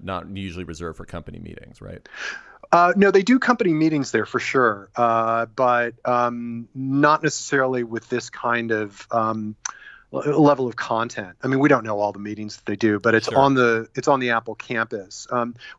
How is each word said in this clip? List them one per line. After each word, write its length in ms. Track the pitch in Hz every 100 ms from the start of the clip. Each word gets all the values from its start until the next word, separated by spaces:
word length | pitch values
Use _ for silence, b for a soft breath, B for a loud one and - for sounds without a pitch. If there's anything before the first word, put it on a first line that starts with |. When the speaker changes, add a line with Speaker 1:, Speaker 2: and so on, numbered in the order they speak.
Speaker 1:
not 260 | 90 90 80
usually 360 | 98 95 87
reserved 320 | 82 80 85 -
for 80 |
company 340 | - 85 87 85
meetings, 420 | - - - -
right? 260 | 95 92 - B B B B B -
Speaker 2:
Uh, 220 | 175 175
no, 140 | 190 196
they 140 | 196
do 160 | 196 254
company 340 | 240 240 185
meetings 380 | 156 160 151 131
there 160 | 113 104
for 120 | 120
sure, 520 | - 135 117 101 98 120
uh, 500 | 117 113 113 113 113
but, 480 | 120 127 120 120 120
um, 640 | 123 123 120 120 120 117 117
not 480 | 131 135 139 147 156
necessarily 600 | 151 - - 139 131 127
with 240 | 117 113 -
this 200 | 120 -
kind 400 | - 120 117 113
of, 380 | 107 104 - -
um, 460 | 117 110 110 107 107 B B B B _
le-, 280 | 135 147 151
level 280 | 143 139 123
of 80 |
content. 600 | 107 - 113 117 - 92 -
I 40 | 117
mean, 120 | 135
we 80 | 147
don't 160 | 127
know 160 | 110 104
all 140 | 104
the 60 | 101
meetings 360 | 104 107 104
that 100 | -
they 100 | -
do, 240 | 101 110 104
but 140 | 113
it's 140 | 113 -
Speaker 1:
Sure. 100 | 135
Speaker 2:
on 180 | 139
the, 340 | 131 120 113 113
it's 120 | - 151
on 120 | 135
the 100 | 123
Apple 260 | 117 117
campus. 720 | 107 - 117 113 107 92 - -
Um, 240 | 123 120 117 B